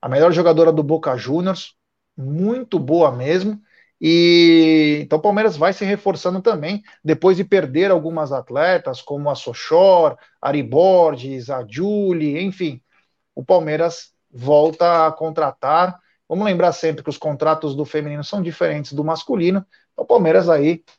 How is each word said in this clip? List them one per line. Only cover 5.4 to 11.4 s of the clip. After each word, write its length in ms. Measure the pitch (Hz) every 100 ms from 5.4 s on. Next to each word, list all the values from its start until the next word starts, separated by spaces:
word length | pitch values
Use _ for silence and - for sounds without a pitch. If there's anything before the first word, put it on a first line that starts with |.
| 220 156
vai 160 | 165
se 100 | 190
reforçando 560 | 196 202 196 165 180 185
também, 420 | 190 196 151 208 _ _
depois 320 | 151 160 185 185
de 80 |
perder 480 | 196 202 135 135 190
algumas 400 | 180 156 165 151
atletas, 680 | 135 - 127 165 180 - 127
como 280 | - 143 147
a 60 | 135
Sochor, 800 | - 110 - 160 196 180 156 131 _ _
Ari 220 | - 143
Borges, 840 | 120 135 185 185 165 139 131 131